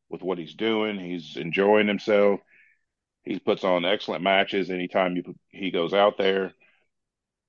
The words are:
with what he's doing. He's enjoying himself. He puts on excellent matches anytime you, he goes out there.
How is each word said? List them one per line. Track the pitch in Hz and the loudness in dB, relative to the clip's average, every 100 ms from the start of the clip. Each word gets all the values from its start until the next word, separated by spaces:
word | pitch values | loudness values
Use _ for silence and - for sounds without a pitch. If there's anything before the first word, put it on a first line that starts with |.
| _ | _
with | 85 | -10
what | 90 90 | -6 -6
he's | 80 78 | -8 -6
doing. | 110 110 107 101 | -2 -2 -2 -6
He's | 87 90 76 65 | -8 -10 -10 -10
enjoying | 82 85 98 107 104 | -4 2 4 6 4
himself. | 101 - 104 101 95 _ _ _ _ _ _ _ _ | 0 2 4 4 2 _ _ _ _ _ _ _ _
He | - 92 | -10 -6
puts | - 95 | -2 -2
on | 98 90 87 | 0 0 0
excellent | 104 - 82 | -2 -4 -2
matches | 92 98 98 101 90 | 2 2 2 -2 -4
anytime | 90 90 104 92 90 | -4 -2 0 0 -2
you, | - - _ | -8 -14 _
he | - 95 | -10 -6
goes | 85 85 | -4 0
out | 98 101 101 | 2 2 2
there. | 95 98 92 - _ _ _ _ _ _ _ _ | 0 0 -2 -10 _ _ _ _ _ _ _ _